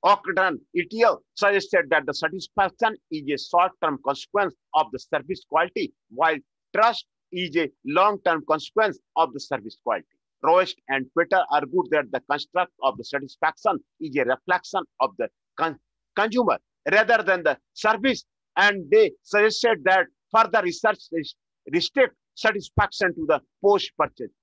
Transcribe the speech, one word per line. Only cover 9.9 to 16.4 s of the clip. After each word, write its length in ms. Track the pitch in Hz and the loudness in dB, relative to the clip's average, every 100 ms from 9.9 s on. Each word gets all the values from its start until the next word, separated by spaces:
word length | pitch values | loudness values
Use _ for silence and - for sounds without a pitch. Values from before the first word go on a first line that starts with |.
| 101 - _ _ _ | -4 -6 _ _ _
Roest 320 | 143 175 180 - - | 2 2 2 -6 -6
and 160 | 135 131 - | -6 -4 -2
Peter 260 | 170 190 - | 0 0 2
argued 360 | 143 139 175 147 | -2 0 -2 0
that 140 | 151 127 | -2 -2
the 80 | 127 _ | -8 _
construct 420 | 143 - 180 180 _ | -6 -4 -4 -4 _
of 160 | 135 127 | -4 -4
the 60 | |
satisfaction 760 | 113 143 135 - 160 - 220 180 _ _ | -10 -10 -10 -6 -6 -2 -4 -4 _ _
is 160 | 156 135 | -6 -2
a 80 | |
reflection 580 | 123 131 - 180 - 190 165 _ | -2 -2 -2 -4 -2 -8 -8 _
of 160 | 220 190 | -4 -4
the 120 | - _ _ - | -10 _ _ -6
con-, 220 | 160 143 _ _ _ | -6 -6 _ _ _
consumer 440 | - 214 233 | -2 0 0